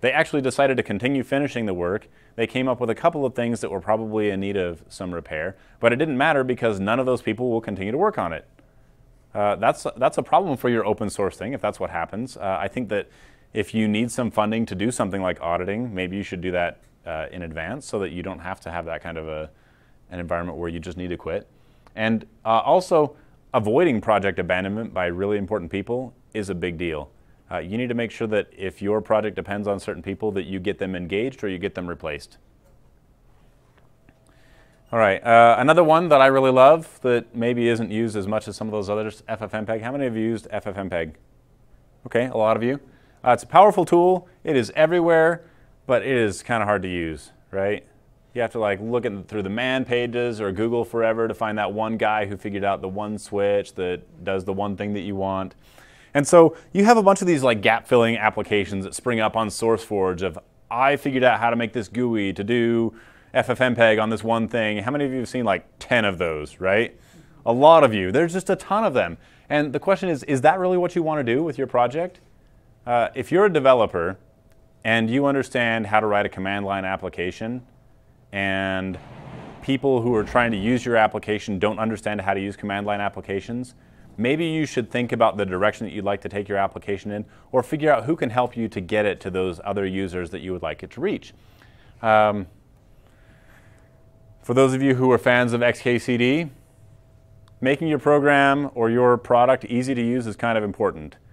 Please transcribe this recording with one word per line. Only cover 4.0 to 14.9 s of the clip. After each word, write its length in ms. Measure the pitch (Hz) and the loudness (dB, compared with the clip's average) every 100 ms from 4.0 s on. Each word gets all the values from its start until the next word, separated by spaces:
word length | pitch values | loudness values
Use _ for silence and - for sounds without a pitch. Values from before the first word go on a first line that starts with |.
| 110 107 104 | 0 -2 0
in 80 | 95 | -2
need 180 | 98 98 | -2 -2
of 260 | 87 82 - | -4 -6 -16
some 240 | - 92 | -14 -10
repair, 420 | 85 - 78 85 95 - - | -10 -8 -8 -8 -10 -20 0
but 140 | 117 | 0
it 40 | 120 | 2
didn't 200 | 160 131 | 0 0
matter 260 | 156 143 | 2 2
because 360 | 127 117 117 98 | 0 0 -2 0
none 200 | 98 120 | -2 0
of 60 | 127 | 0
those 160 | 123 | -2
people 300 | - 107 123 | -2 -4 -2
will 100 | 117 | -2
continue 300 | 113 95 98 | -4 -6 -4
to 60 | 135 | -2
work 200 | 208 - | -2 -2
on 160 | 90 | -6
it. 140 | 78 - _ _ _ _ _ _ _ _ 101 | -6 -12 _ _ _ _ _ _ _ _ -2
Uh, 200 | 104 92 | -2 2
that's, 280 | 117 156 - - | 0 0 -6 -2
that's 200 | 131 - | -2 0
a 60 | |
problem 340 | 131 165 190 127 | 0 2 2 -2
for 100 | 123 | 0
your 160 | 117 101 | 0 0
open 260 | 107 104 | 0 -2
source 260 | - 95 - | -2 -4 -4
thing 160 | 104 | -10
if 80 | 135 | -6
that's 180 | 104 101 | -6 -4
what 120 | 87 | -6
happens. 460 | 85 82 98 123 - | -6 -8 -8 -10 -8
Uh, 200 | 98 95 | -6 -4
I 80 | 98 | -4
think 220 | - 107 | -6 -4
that 180 | 104 - - - - _ | -4 -6 -14 -20 -20 _
if 200 | 110 101 | -6 -4
you 140 | 113 110 | 0 0
need 220 | 104 120 | 0 -2
some 220 | - 117 | -2 -4
funding 340 | 104 107 113 113 | 0 -2 -2 -4
to 100 | 92 | -4
do 140 | |
something 320 | 107 | -4